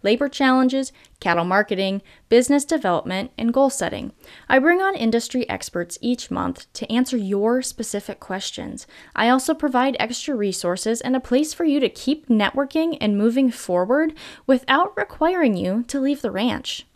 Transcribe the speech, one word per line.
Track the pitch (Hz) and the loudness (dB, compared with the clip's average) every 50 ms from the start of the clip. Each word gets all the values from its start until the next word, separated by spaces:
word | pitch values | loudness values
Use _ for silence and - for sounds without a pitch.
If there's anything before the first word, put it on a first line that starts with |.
labor | - 202 220 240 285 285 | 2 2 2 2 0 -4
challenges, | - - 277 262 262 262 262 254 254 269 269 - - _ _ _ - _ | 0 0 2 4 4 4 4 2 2 0 -4 -4 -10 _ _ _ -20 _
cattle | - 185 170 170 165 | -2 0 0 2 2
marketing, | 180 185 202 208 202 208 185 190 190 196 196 - - - _ _ _ | 2 2 2 2 2 0 -2 0 -2 -2 -4 -8 -12 -20 _ _ _
business | 214 240 247 - 285 285 285 | 4 4 6 6 2 2 2
development, | - 330 302 - 190 175 156 - - 185 190 202 254 _ | 0 -2 0 2 0 0 0 0 -2 -4 -4 -6 -6 _
and | - 226 233 | -4 -2 0
goal | 233 262 277 269 | 2 4 2 2
setting. | 262 - 180 165 - - - 214 - _ - - - - - _ | 2 -2 -4 -4 -4 -8 -10 -12 -14 _ -20 -20 -20 -20 0 _
I | - 269 | 4 6
bring | 262 320 349 359 | 6 6 2 4
on | 381 392 392 | 2 0 0
industry | - 226 226 220 233 233 - - 254 240 | 0 0 0 0 0 -2 -2 -4 -4 -4
experts | - - 190 - - _ 175 175 175 - - | -4 -6 -8 -8 -8 _ -8 -8 -8 -10 -6
each | - 233 247 240 - - | -2 -4 -2 -4 -4 -8
month | 180 175 175 175 175 - - _ | -6 -4 -4 -4 -6 -8 -14 _
to | _ - 233 - | _ -12 -8 -2
answer | 220 240 254 - 262 240 | 0 0 0 0 -2 -4
your | 202 190 202 196 202 226 240 254 | -2 -2 -2 0 0 2 0 0
specific | 254 - - - 226 - - 208 - - 202 _ | -2 -6 -10 -10 -10 -8 -8 -8 -8 -8 -14 _
questions. | - - - 196 196 - - - - 190 - - - _ - - - - - | -10 -8 -8 -8 -8 -10 -10 -10 -12 -12 -12 -14 -16 _ -20 -20 -20 -10 -2
I | - 214 233 | 0 2 4
also | 254 262 254 - | 4 2 2 0
provide | 320 311 302 294 254 247 254 269 247 - | -2 0 0 0 2 2 2 2 0 -2
extra | - 226 240 - - - 285 | -6 -8 -8 -8 -6 -4 -4
resources | 226 208 196 185 - - 175 175 185 - 220 226 233 | -2 -2 -2 -4 -2 -4 -4 -4 -2 -2 -4 -4 -4
and | - 240 254 | -2 -2 -2
a | 262 | -2
place | 262 - 247 262 302 302 | -2 0 2 2 2 0
for | - - 339 | -2 -2 0
you | 320 277 294 | 0 2 2
to | 269 - | 0 0
keep | - - - - 294 311 - - | -2 -2 -2 -2 -2 -2 0 0
networking | 233 214 208 - - 262 277 269 - 320 320 330 320 - | 2 2 2 2 0 -2 -4 0 0 0 0 0 -2 -2
and | - 208 208 202 | -2 0 0 2
moving | 208 233 233 262 269 254 | 2 2 2 2 2 2
forward | 226 - - - 180 175 180 196 247 294 320 320 311 - - - - - _ | 0 -2 -6 -2 0 0 2 2 2 2 2 0 -2 -8 -20 -20 -20 -12 _
without | - 262 254 - - 269 294 359 403 - | 2 2 2 4 2 2 2 2 0 -2
requiring | - 403 - - - 311 330 370 359 330 240 202 | -6 -6 -6 -2 0 0 2 2 4 2 2 2
you | 180 - 180 190 226 240 - | 2 -2 -2 -2 -2 -4 -4
to | - 285 | -4 -2
leave | 262 277 285 285 | 0 0 -2 -2
the | - 220 | -4 -6
ranch. | - 185 220 247 214 - - - - - - _ _ | -4 -2 -2 -2 -2 -4 -6 -10 -12 -12 -14 _ _